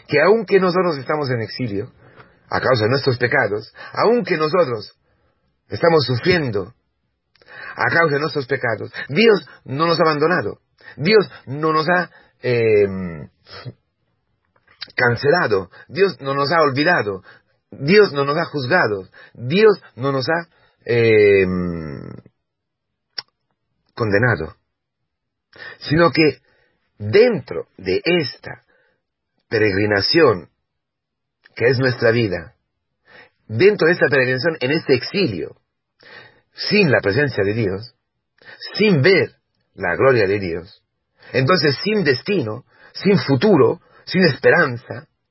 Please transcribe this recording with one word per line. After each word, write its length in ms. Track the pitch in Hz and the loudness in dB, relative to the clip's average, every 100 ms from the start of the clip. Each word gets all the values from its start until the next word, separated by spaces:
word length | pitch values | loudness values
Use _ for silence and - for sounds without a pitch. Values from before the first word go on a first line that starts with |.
| - | -4
que 120 | 143 | 0
aunque 380 | 165 226 190 190 | 2 2 2 2
nosotros 400 | 185 175 180 143 | 2 0 -2 -4
estamos 320 | 123 151 143 | -4 -4 -2
en 120 | 123 | -4
exilio, 500 | 110 - 123 98 123 _ - - - _ _ | -6 -8 -6 -6 -8 _ -20 -20 -20 _ _
a 120 | 90 | -2
causa 240 | 113 123 | 0 2
de 60 | 107 | 2
nuestros 280 | 135 135 120 | 0 0 0
pecados, 540 | 123 143 113 104 113 - - | 0 0 0 -4 -10 -18 -12
aunque 440 | - 165 240 202 170 | -2 0 0 0 -2
nosotros 600 | 156 180 151 113 101 _ _ _ _ _ _ _ _ | 0 0 0 -4 -12 _ _ _ _ _ _ _ _
estamos 360 | 101 170 160 | -2 2 2
sufriendo 680 | 120 123 170 180 139 101 92 _ _ _ _ _ _ _ - - - | 2 -2 0 0 -2 -6 -8 _ _ _ _ _ _ _ -20 -20 -16
a 160 | - 117 | -6 -2
causa 240 | 151 165 | 0 0
de 60 | 139 | -2
nuestros 260 | 156 147 131 | -4 -6 -6
pecados, 460 | 131 123 107 110 - - | -4 -4 -6 -8 -14 -6
Dios 380 | 143 226 196 - - | 2 4 2 -2 -20
no 220 | - 135 165 | -10 -4 -2
nos 120 | 165 | 2
ha 60 | |
abandonado, 560 | 160 147 156 175 101 - _ _ - - | 0 2 0 0 -4 -10 _ _ -20 -6
Dios 320 | 151 220 180 - - | 2 2 2 -6 -14
no 260 | 143 156 | -6 -2
nos 160 | 156 156 | 0 0
ha, 220 | 180 165 - _ _ | 0 -2 -12 _ _
eh, 440 | 123 120 113 104 101 95 90 80 67 _ _ - - - _ _ _ _ _ _ _ _ _ _ - | -4 0 2 2 2 -2 -10 -12 -16 _ _ -18 -18 -20 _ _ _ _ _ _ _ _ _ _ -12
cancelado, 760 | - 123 120 143 175 147 98 92 - - | -2 -2 0 0 0 0 -2 -4 -14 -14
Dios 280 | 143 196 - | -2 -2 -2
no 140 | 135 | -6
nos 180 | 139 139 | -4 0
ha 100 | 170 | 2
olvidado, 600 | 151 131 156 170 104 95 - - _ _ _ | 0 2 0 0 -2 -8 -14 -20 _ _ _
Dios 420 | 98 139 208 196 | -8 2 4 4
no 120 | 143 | 2
nos 120 | 139 151 | -2 -2
ha 80 | |
juzgado, 640 | 165 147 123 180 131 101 92 - - | -4 -6 -2 0 0 -2 -8 -20 -20
Dios 480 | - 120 175 220 196 - - | -14 -4 4 4 4 -4 -6
no 160 | 135 | -4
nos 140 | 135 127 | -2 -2
ha, 200 | 165 170 _ _ _ | -4 -6 _ _ _
eh, 640 | - 120 113 107 104 98 92 90 90 85 78 64 50 - - _ _ _ _ _ _ _ _ - - _ _ _ _ _ _ | -2 2 4 6 6 4 2 -2 -4 -6 -10 -12 -14 -18 -20 _ _ _ _ _ _ _ _ -18 -18 _ _ _ _ _ _
condenado, 600 | - 113 98 123 107 78 - _ _ _ _ _ _ _ _ _ - - - | -6 -2 2 2 0 -6 -14 _ _ _ _ _ _ _ _ _ -20 -20 -18
sino 320 | - 151 170 | -2 2 2
que 300 | 135 156 - _ _ _ _ _ - | 4 2 0 _ _ _ _ _ -12
dentro 680 | 104 120 247 196 - 85 - - | 0 4 4 2 -6 -10 -10 -12
de 240 | 95 92 | -4 -2
esta 600 | - 175 143 - - - _ _ _ _ _ _ _ _ _ | 0 -2 -2 -10 -18 -18 _ _ _ _ _ _ _ _ _
peregrinación 1040 | 113 107 95 104 101 - 165 147 92 73 _ _ _ _ _ _ _ _ _ _ - | 0 0 2 0 0 2 4 4 2 -6 _ _ _ _ _ _ _ _ _ _ -2
que 120 | 117 | 0
es 100 | 127 | 2
nuestra 320 | 131 120 120 | 0 2 2
vida, 440 | 117 110 87 82 _ _ _ _ _ _ - - _ - | 2 0 -4 -10 _ _ _ _ _ _ -20 -20 _ -10
dentro 400 | 110 190 208 165 | 2 2 4 2
de 60 | |
esta 140 | 180 160 | 2 2
peregrinación, 500 | 143 127 131 160 160 | 2 0 -2 -4 -4
en 120 | 123 | -4
este 220 | 160 - | -4 0
exilio, 600 | 127 - 196 170 92 - - _ _ _ _ - - - _ _ | 0 0 -4 -4 -4 -10 -16 _ _ _ _ -20 -20 -20 _ _
sin 380 | - - 208 180 | -12 -2 0 2
la 100 | 110 | 2
presencia 420 | 101 104 147 117 | 0 0 -2 -2
de 120 | 98 | -2
Dios, 400 | 110 104 95 117 _ _ _ _ _ - - - | -2 -4 -6 -10 _ _ _ _ _ -20 -20 -14
sin 260 | - 214 165 | -2 2 4
ver 360 | 151 185 110 - _ _ _ | 2 2 0 -6 _ _ _
la 220 | - 92 85 | -8 -4 2
gloria 300 | 127 123 95 | 2 2 2
de 120 | 104 | -2
Dios, 440 | 92 85 90 _ _ _ _ _ - | -4 -8 -12 _ _ _ _ _ -6
entonces 440 | 120 131 180 147 135 | -2 0 2 0 -2
sin 220 | 196 214 | -4 -2
destino, 600 | 180 123 - 202 110 110 - _ - | 0 -2 -2 -4 -4 -10 -16 _ -20
sin 260 | - 190 185 | -4 0 0
futuro, 600 | - 135 - 175 120 170 _ _ | 2 0 4 4 4 0 _ _
sin 180 | - 180 | -6 0
esperanza, 840 | 180 123 - 160 151 120 - 117 - _ _ | 2 2 2 4 2 -4 -12 -16 -18 _ _